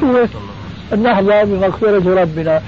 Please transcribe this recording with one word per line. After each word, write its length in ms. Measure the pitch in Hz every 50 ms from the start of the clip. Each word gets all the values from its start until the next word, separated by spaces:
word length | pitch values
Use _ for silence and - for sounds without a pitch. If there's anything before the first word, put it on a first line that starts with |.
| 302
هو 220 | 262 247 247 240 220 - - 202 - - - - - - - - - -
أن 100 | 208 220
نحظى 420 | 247 233 196 190 202 208 208 214
بمغفرة 760 | 202 202 185 196 190 175 - 226 214 208 202 175 175 185 190 180
ربنا. 400 | 165 156 160 160 160 156 160 156